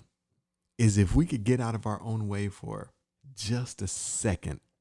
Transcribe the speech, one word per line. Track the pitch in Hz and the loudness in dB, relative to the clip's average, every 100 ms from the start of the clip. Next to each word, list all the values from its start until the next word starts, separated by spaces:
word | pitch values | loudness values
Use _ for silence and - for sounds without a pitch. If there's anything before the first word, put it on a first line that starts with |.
| - _ _ _ _ _ _ - | -16 _ _ _ _ _ _ 2
is | 113 101 | 4 6
if | 95 135 | 4 4
we | 170 | 2
could | 135 | 2
get | 104 127 | 2 2
out | 117 117 | 2 -2
of | 110 | -4
our | 101 | -4
own | 104 110 104 | -4 -4 -2
way | 101 101 | -2 -2
for | - - 104 - _ _ _ 143 131 | -6 -10 -10 -12 _ _ _ -20 -8
just | 101 120 123 - | -4 -2 -4 -6
a | 95 | -6
second | - - - 113 90 - 71 _ _ | -6 -6 -2 -2 -2 -4 -8 _ _